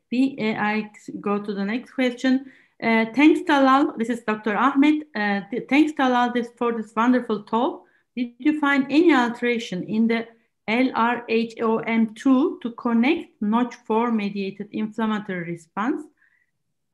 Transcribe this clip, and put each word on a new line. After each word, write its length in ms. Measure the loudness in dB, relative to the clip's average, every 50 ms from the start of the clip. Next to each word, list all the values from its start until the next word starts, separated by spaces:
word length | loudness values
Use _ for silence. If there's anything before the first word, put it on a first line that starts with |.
| _ _
we, 240 | -2 0 0 0 -2 -4
uh, 240 | -4 -4 -2 0
I 300 | 0 0 0 -2 -4 -8 -14 -18 -16 -14 -14 -8
go 200 | -4 -2 -2 -2
to 100 | -4 -6
the 120 | -6 -4 -4
next 260 | -4 -4 -6 -8 -8
question. 640 | -4 -2 -2 -2 -2 -2 0 0 0 0 -2 -8 -16 _ _ _ _ -4
Uh, 260 | 0 0 2 2 0 0 2
thanks, 240 | 4 6 6 6 4
Talal. 580 | 2 2 2 4 6 6 6 4 4 0 0 -4
This 120 | -4 -4
is 100 | -4 -4
Doctor 340 | -4 -4 -6 -4 -4 -2 0
Ahmed. 480 | 2 0 2 4 4 4 4 4 2 -2 -8 -6
Uh, 240 | -4 -2 -2 -2 -2 -4 -6
th-, 160 | -8 -8 -2 2
thanks, 240 | 4 4 4 4
Talal, 400 | 2 0 2 2 4 2 2 2
this, 180 | 0 -2 -4 -4 -6
for 160 | _ -2 -2
this 200 | -2 -4 -6 -6 _
wonderful 480 | 0 2 2 2 2 0 -2 -4 -6
talk. 420 | -4 -4 -2 0 0 -2 -4 -8 -14 _ _ _ _ _ _
Did 180 | -8 -8 -8 -8 -2
you 220 | -2 -2 0 2
find 260 | 0 2 2 2 0 2
any 220 | 2 4 4 6
alteration 720 | 4 4 2 0 -2 -2 -2 -2 -2 -2 -4 -6 -8 -8
in 240 | -6 -4 0 0 2
the 220 | 2 0 -2 -4 -8 -16 _ _ _ _ _ _ -4
L 200 | 0 0 0 0 0
R 300 | 0 0 0 -2 -4 -4 -2
H 260 | -2 -2 -2 -2 -4 -4
O 180 | -2 -2 -2 -2
M 360 | -2 -2 0 0 0 0 -2
two 460 | -2 2 4 4 4 4 0 -2 -6
to 80 | -10 -10
connect 720 | -10 -6 -4 0 0 2 2 2 0 -2 -4 -10 _ _
notch 320 | -4 -2 0 0 0 -2 -6 -12 _
four 260 | -2 0 0 0 0
mediated 560 | 0 -2 -2 -4 -4 -6 -6 -8 -8 -12 -14 -10
inflammatory 800 | -8 -8 -8 -6 -4 -4 -4 -2 -2 -4 -6 -8 -8 -8 -8 -8
response? 540 | -10 -12 -14 _ _ -6 -4 -4 -4 -6 -8 -14 _ _ _ _ _ _ _ _ _ _ _ _ _ _ _ _